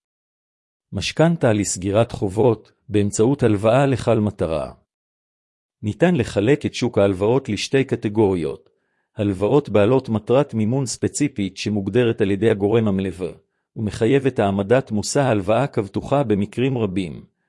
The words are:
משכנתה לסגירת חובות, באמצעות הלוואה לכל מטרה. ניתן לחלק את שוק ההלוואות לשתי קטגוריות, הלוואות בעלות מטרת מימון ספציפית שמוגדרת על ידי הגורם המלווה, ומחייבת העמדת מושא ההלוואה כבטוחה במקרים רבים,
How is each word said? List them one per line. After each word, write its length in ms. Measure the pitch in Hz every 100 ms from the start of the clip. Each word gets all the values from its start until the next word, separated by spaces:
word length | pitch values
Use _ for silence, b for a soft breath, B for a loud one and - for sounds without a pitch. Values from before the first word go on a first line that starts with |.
| _ _ _ _ _ _ _ _ _
משכנתה 640 | 101 - - 165 165 127
לסגירת 580 | 104 98 - 98 101 113
חובות, 600 | - 104 95 127 107 - _ -
באמצעות 540 | 104 101 - 110 143
הלוואה 420 | 120 101 107 123 139
לכל 340 | 131 - 113
מטרה. 520 | 104 - 85 78 65 - _ _ _ _ _ _ _ _ _ _
ניתן 320 | 107 - 170 170
לחלק 500 | 110 104 104 147 101
את 80 |
שוק 240 | - 120 -
ההלוואות 520 | 101 92 104 131 123
לשתי 340 | 101 - 135
קטגוריות, 840 | 135 120 113 104 104 92 73 57 _ _ _ _ _ -
הלוואות 540 | 101 95 104 143 143
בעלות 400 | 104 101 131 131
מטרת 440 | 107 - 123 143
מימון 320 | 113 107 131 127
ספציפית 720 | - - - 147 - 98 -
שמוגדרת 640 | 101 104 98 110 120 113
על 100 | 98
ידי 180 | 98 113
הגורם 380 | 107 101 113 110
המלווה, 440 | 95 95 90 87 - _ _ _ -
ומחייבת 640 | 104 - 113 139 135 123
העמדת 520 | 101 98 98 123 131
מושא 300 | 107 - 147
ההלוואה 460 | 131 107 92 113 139
כבטוחה 560 | - 98 107 - 139
במקרים 540 | 120 101 101 - 131 120
רבים, 460 | 107 92 87 62 - _